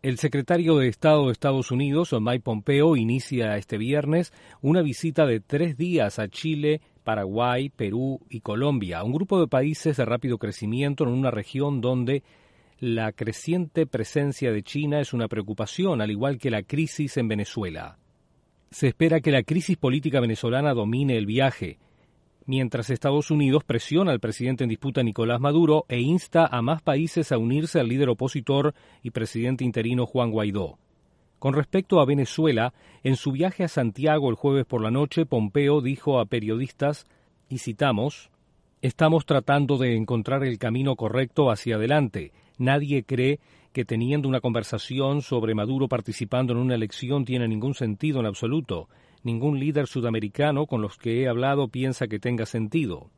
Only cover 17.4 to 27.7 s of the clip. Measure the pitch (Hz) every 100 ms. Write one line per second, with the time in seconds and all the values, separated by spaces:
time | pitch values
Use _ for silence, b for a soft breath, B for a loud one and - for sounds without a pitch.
17.4 | 101 - 95 78 80 - _ _ _ _
18.4 | _ _ _ - 135 - 165 165 156 135
19.4 | - 165 170 175 135 139 147 131 120 110
20.4 | 117 127 147 123 107 123 139 117 101 113
21.4 | 135 - 87 - b b b b _ _
22.4 | - 131 127 131 117 123 143 143 - 151
23.4 | 139 143 - 117 - 156 190 123 110 -
24.4 | 123 127 123 110 139 135 117 104 113 120
25.4 | 139 151 165 151 - 120 127 175 - 165
26.4 | 165 123 120 160 - 139 165 - 151 123
27.4 | 117 139 156